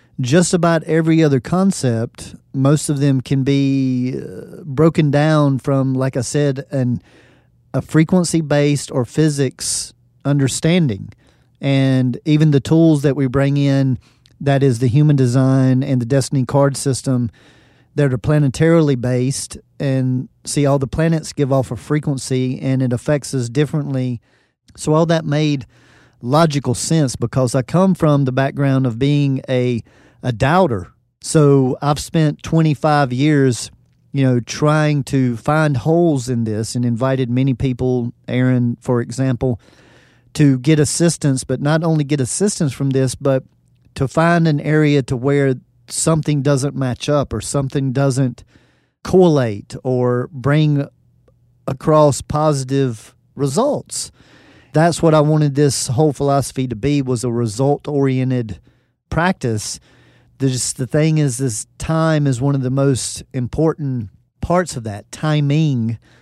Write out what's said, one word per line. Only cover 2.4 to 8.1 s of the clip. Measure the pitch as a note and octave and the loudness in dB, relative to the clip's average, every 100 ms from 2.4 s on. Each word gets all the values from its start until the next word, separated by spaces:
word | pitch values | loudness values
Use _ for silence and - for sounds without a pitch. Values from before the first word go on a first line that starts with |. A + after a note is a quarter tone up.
| _ | _
most | C3+ C#3 D3+ - | 0 2 2 0
of | C#3+ | 0
them | C#3+ C3 | 2 0
can | - C3+ | 0 0
be, | C3 C#3 C#3 C3+ C3 B2+ B2+ C3+ | 2 2 2 0 0 -2 -4 -6
uh, | B2 - - - | -10 -14 -16 -16
broken | D#3 C3 D#3+ E3 D3+ | -8 2 2 4 2
down | C#3+ D3+ D#3 C#3+ C3+ | 2 2 4 2 0
from, | - C#3 C3+ | 0 0 0
like | C3 C3 C3+ | -2 -2 -4
I | |
said, | A#2 D3+ D3 C3 - | -4 -2 0 -2 -6
an, | C#3 B2 A#2+ _ _ _ _ _ _ _ | -2 -2 -2 _ _ _ _ _ _ _
a | - | -8
frequency-based | - D#3 D#3+ | 0 2 4